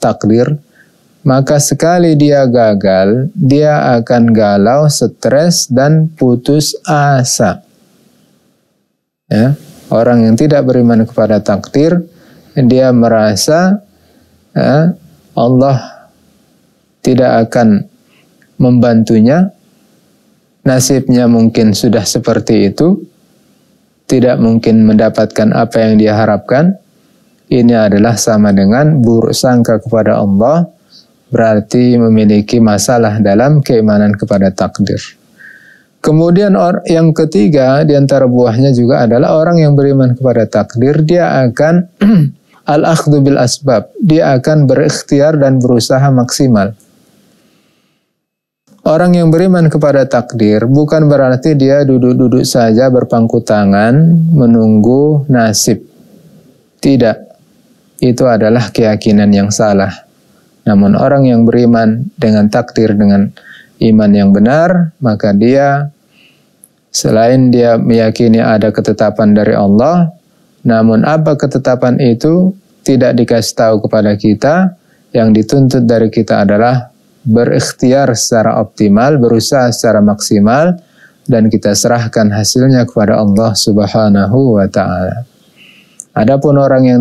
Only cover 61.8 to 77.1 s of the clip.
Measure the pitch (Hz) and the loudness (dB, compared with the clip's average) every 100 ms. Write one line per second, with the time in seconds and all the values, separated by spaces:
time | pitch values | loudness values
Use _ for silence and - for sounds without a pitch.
61.8 | 110 113 131 - 110 107 104 120 117 - | 0 -2 -6 -4 -2 0 0 -2 -4 -2
62.8 | 107 104 101 101 101 - - - _ - | -2 0 0 0 -2 -8 -20 -20 _ -4
63.8 | 113 110 104 101 98 101 110 151 175 180 | 0 2 2 2 2 2 2 2 0 0
64.8 | 160 - 127 104 104 101 117 135 143 139 | -4 -4 -4 -2 -2 0 2 2 0 -2
65.8 | 147 - _ _ _ _ _ _ _ _ | -6 -12 _ _ _ _ _ _ _ _
66.8 | _ - - 110 117 131 127 120 117 113 | _ -6 -2 0 2 2 2 2 2 0
67.8 | - 113 110 110 117 113 117 107 107 110 | 0 0 0 0 0 2 0 0 -2 -2
68.8 | 110 - 107 107 107 104 104 110 98 104 | -2 -2 -2 0 0 2 0 0 0 0
69.8 | 143 175 165 - _ _ _ _ 117 113 | 0 0 -2 -6 _ _ _ _ -2 0
70.8 | 113 113 143 160 156 139 139 135 131 123 | 2 0 0 0 -2 -2 -4 -4 -2 -2
71.8 | 127 127 127 117 151 175 185 - _ _ | -2 0 0 0 0 0 -2 -4 _ _
72.8 | - 131 123 123 117 117 110 - 113 107 | -2 0 0 0 0 -2 -4 -2 0 -2
73.8 | 110 110 104 101 110 101 139 175 185 - | -2 -2 -2 -2 -2 -2 0 0 -2 -4
74.8 | _ _ _ 123 110 107 107 139 131 131 | _ _ _ -2 2 0 0 0 0 0
75.8 | 117 113 110 117 104 110 101 104 120 127 | 0 0 0 -2 -2 -2 0 0 0 -2
76.8 | - _ _ | -6 _ _